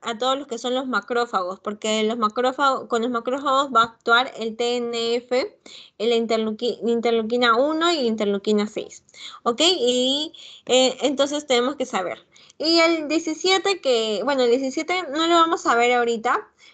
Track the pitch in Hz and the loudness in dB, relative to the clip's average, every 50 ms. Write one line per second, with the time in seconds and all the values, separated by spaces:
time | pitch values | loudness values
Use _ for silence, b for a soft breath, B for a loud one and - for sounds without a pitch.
0 | - 233 233 214 247 262 269 277 285 - 233 226 - 240 247 262 277 254 233 202 | -8 -8 -6 -2 -2 -2 -2 -2 -4 -8 -10 -8 -4 -4 -4 -2 -2 -2 -4 -4
1 | - - 247 240 240 233 214 190 180 180 190 - - 214 208 - - 220 214 220 | -4 -2 -2 -2 -2 0 -2 -4 -4 -4 -8 -8 -8 -10 -8 -4 -2 -2 0 0
2 | 214 214 240 240 220 214 - 247 247 262 262 302 285 269 262 214 - - 233 226 | 0 0 0 0 -2 0 0 0 0 0 0 2 2 2 2 0 -2 -2 -2 -2
3 | 226 254 240 233 233 254 254 277 - 277 262 269 285 269 240 226 233 233 - _ | 0 -2 -2 -4 -2 -4 -4 -2 0 0 2 2 2 2 2 2 2 2 -2 _
4 | - 233 233 240 262 - - - 226 226 220 233 240 240 247 247 240 233 233 233 | 0 2 2 2 2 0 -4 -8 -8 -6 -4 -4 -2 -2 -2 -2 -4 -4 -4 -4
5 | 233 233 240 247 240 - 247 254 349 - - _ B B B B B B B - | -2 -2 -2 -2 -2 -2 -2 -2 -2 -4 -8 _ B B B B B B B -4
6 | 214 240 233 233 233 220 226 220 220 220 214 214 240 233 - - 190 233 233 233 | 0 2 2 2 2 0 0 0 -2 -2 -4 -4 -4 -4 -4 -2 -2 0 0 0
7 | 226 233 233 226 220 220 240 247 247 233 220 240 277 302 311 311 330 349 339 294 | 2 2 0 0 0 0 0 2 2 4 4 4 2 2 0 0 0 0 2 0
8 | 247 226 220 220 214 202 202 196 - 214 214 208 208 208 - 143 - - - - | 0 0 0 0 0 -2 -2 -2 0 0 0 2 0 -2 -6 -10 -12 -12 -14 -20
9 | _ B B B B B B B B 247 233 233 311 359 370 302 233 247 254 247 | _ B B B B B B B B -4 0 2 2 2 2 2 2 2 2 2
10 | 254 262 277 294 311 320 B B B B B B B - 247 254 262 254 - - | 2 0 0 -2 -4 -8 B B B B B B B 2 4 4 4 2 2 0
11 | 214 294 277 262 277 277 294 294 294 - 254 240 240 269 294 - 254 - 233 190 | -2 -2 0 0 -2 -2 -2 -4 -2 0 2 2 2 0 -2 -4 -6 -4 -4 -4
12 | 180 156 110 - - b b b b b b - 294 320 339 330 330 339 330 320 | -4 -6 -8 -10 -14 b b b b b b -4 -2 2 4 4 4 4 2 0
13 | 302 277 302 320 320 311 311 320 - 370 381 381 370 392 392 349 - 269 247 226 | -2 -2 -2 -2 -2 -4 -4 -2 0 2 2 2 2 0 -2 0 0 0 0 0
14 | 220 220 214 202 208 277 285 262 247 240 233 269 269 262 262 320 311 339 359 370 | 0 -2 -2 -2 -2 0 0 2 2 2 2 2 0 -2 -4 -4 -4 -2 -4 -4
15 | 349 277 269 311 330 339 339 339 330 330 349 - - 330 233 233 240 240 247 240 | -4 -4 -4 -2 2 4 4 4 4 4 0 0 0 2 2 4 4 4 2 2
16 | 240 233 233 214 220 240 294 427 - - b b b b | 2 0 -2 -2 0 -2 -2 -2 -4 -8 b b b b